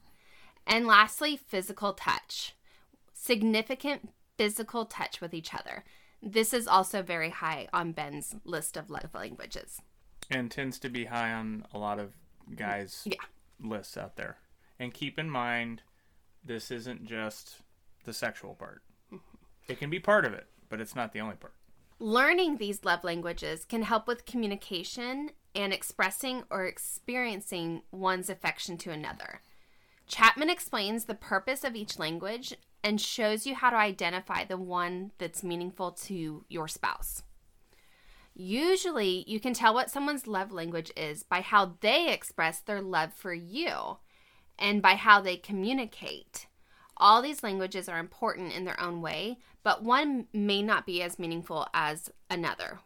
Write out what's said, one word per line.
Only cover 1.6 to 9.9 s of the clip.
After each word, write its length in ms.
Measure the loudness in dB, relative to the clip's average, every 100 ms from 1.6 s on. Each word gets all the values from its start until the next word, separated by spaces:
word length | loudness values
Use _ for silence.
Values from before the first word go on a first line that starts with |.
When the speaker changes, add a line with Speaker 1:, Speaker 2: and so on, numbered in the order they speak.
| -4 -2 -2
Speaker 1:
touch. 640 | -2 -2 -2 -4 -10 -10 -12 -20 -20 _ _ _
Significant 960 | -8 0 2 4 2 0 -4 -4 -6 -8 _ _ 0
physical 480 | 0 0 -4 -4 -4
touch 360 | -6 -8 -6
with 120 | -8
each 200 | -8 -8
other. 300 | -10 -10 -12 -14 -20 -20 _
This 320 | 0 2 2
is 140 | 0 4
also 340 | 4 4 -2
very 280 | -4 -4 -4
high 380 | -4 -4 -4 -2
on 200 | -2 -2
Ben's 440 | -4 -8 -8 -10 -12
list 320 | -6 -6 -4 -8
of 120 | -10
love 240 | -10 -10
languages. 680 | -10 -12 -12 -12 -12 -12 -16 -20